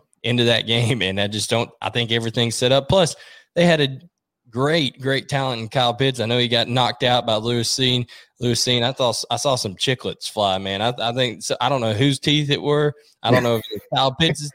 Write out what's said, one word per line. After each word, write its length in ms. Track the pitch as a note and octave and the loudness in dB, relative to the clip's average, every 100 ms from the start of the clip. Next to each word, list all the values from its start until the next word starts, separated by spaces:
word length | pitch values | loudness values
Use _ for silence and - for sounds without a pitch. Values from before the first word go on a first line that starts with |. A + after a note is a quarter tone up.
| _ _ | _ _
into 220 | A2+ A#2+ | -4 0
that 220 | A#2 A2+ G#2 | 2 2 2
<laughs> 0 | |
game. 340 | A#2 A#2 C3 | 0 0 0
And 160 | F#2 G2 | -2 -2
I 80 | G2+ | -2
just 200 | G#2+ G2+ | -4 -2
don't, 220 | A#2 G#2+ - | 0 -2 -6
I 80 | - | -6
think 220 | B2 A#2 | -4 -2
everything's 440 | A#2 A2+ A2+ A#2 A2 | -2 -2 0 -2 0
set 160 | B2 | 2
up. 160 | C3+ C#3 | 2 4
Plus, 240 | F#3+ E3+ - - - _ | 2 2 0 -16 -20 _
they 100 | - | 2
had 160 | F3 D#3+ | 4 4
a 200 | C#3 C3+ - _ _ _ _ | 0 -4 -16 _ _ _ _
great, 520 | A#2 C#3 E3 C3+ - | -4 0 0 -2 -4
great 280 | C3 C3+ G2+ | -4 -2 -2
talent 320 | C#3+ C3+ A#2 | -2 -2 -4
in 60 | A2+ | -4
Kyle 260 | C#3 B2 | 0 0
Pitts. 240 | A2 C3+ B2 | 2 0 0
I 80 | A2 | 0
know 120 | B2 | 0
he 100 | B2 | 2
got 180 | A#2 A#2 | 0 0
knocked 380 | B2 A#2+ A2 | 0 0 0
out 200 | B2 B2 A#2 | 2 2 2
by 100 | A2 | -2
Lewis 360 | A2+ A#2+ A2+ | 0 -2 -2
Cine. 360 | - C3 B2 A#2+ - - - | 0 0 0 -2 -10 -20 -6
Lewis 240 | B2 A#2 | -2 0
Cine, 180 | - B2 | 0 0
I 80 | A#2+ | 0
thought, 300 | C3+ B2+ A2 - | 0 0 0 -4
I 60 | A#2 | -2
saw 180 | C#3+ | 0
some 220 | B2+ A2 F2+ | 0 -2 -4
chiclets 520 | - B2+ F#2+ F#2+ - | -2 -2 -4 -8 -8
fly, 300 | - G2+ F#2+ | -2 0 0
man. 240 | F#2+ G2 | -2 -2
I, 100 | A2+ B2+ | -2 -2
I 140 | A2+ | -4
think, 300 | A#2+ B2+ G2 | -2 -2 -4
so, 140 | - C3+ | -6 -2
I 80 | A#2+ | 0
don't 120 | C#3 | 0
know 100 | A2+ | 0
whose 260 | G#2+ C#3 C3+ | 2 2 0
teeth 320 | - D3+ D3 | 0 0 2
it 100 | C3 | -2
were. 320 | G2+ D3 D3 C#3+ _ _ | 0 0 0 -2 _ _
I 80 | - | 2
don't 120 | B2 | 2
know 140 | A#2+ A#2 | 4 0
if 60 | - | -2
it 40 | |
was 80 | G#2 - | -10 -6
Kyle 200 | C#3 C3+ | 0 0
Pitts' 360 | B2+ E3 D3+ D3 | 2 0 0 -8